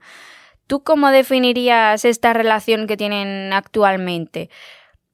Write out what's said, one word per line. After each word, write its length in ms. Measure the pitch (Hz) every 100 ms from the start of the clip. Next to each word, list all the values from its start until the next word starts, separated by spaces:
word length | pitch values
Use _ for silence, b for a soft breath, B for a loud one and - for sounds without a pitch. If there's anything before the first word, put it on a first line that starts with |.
| B B B B B B -
¿Tú 160 | 277
cómo 280 | 285 302 277
definirías 960 | 269 262 262 247 240 247 233 220 214 240
esta 260 | 233 233
relación 560 | 233 226 214 233 220 214
que 80 | 208
tienen 560 | 208 208 196 196 190
actualmente? 960 | 196 - 226 196 190 180 170 160 165 165 B B B B B _